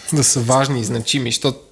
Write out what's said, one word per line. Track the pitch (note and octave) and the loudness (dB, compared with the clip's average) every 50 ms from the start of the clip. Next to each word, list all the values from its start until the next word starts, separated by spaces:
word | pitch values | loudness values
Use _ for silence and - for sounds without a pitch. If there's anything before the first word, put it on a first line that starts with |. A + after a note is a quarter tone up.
| - - E3 | -6 -2 0
да | D3 B2+ | 2 2
са | - - C3 | 2 2 0
важни | A#2 A#2 B2+ C3+ C#3 C#3 C#3 B2 | 2 2 4 4 2 2 0 -2
и | A2 | -2
значими, | - A#2+ A#2 G#2+ - - C#3+ B2 A#2 | -2 -4 -4 -2 -2 -2 -2 -2 -2
защото | - - - C#3 B2+ - - - | -4 -2 -2 -2 -4 -4 -10 -8